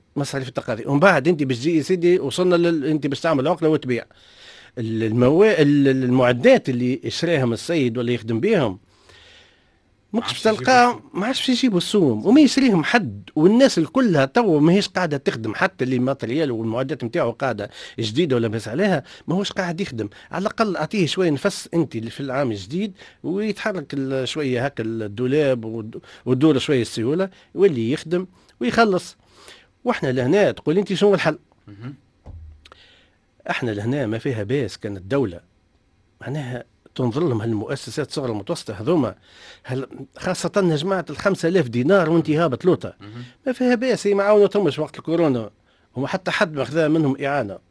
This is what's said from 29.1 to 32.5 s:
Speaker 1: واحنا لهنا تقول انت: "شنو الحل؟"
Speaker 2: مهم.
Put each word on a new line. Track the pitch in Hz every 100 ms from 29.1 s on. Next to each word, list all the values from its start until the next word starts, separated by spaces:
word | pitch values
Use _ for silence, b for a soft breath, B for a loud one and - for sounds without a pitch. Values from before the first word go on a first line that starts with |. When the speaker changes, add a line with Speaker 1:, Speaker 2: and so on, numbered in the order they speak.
| - b b b b b _
Speaker 1:
واحنا | 247 - 139
لهنا | 127 127 202 160
تقول | - 147 180
انت: | 202
"شنو | 180 202
الحل؟" | 180 160 - _ _ -
Speaker 2:
مهم. | 101 123 - _ _ - - -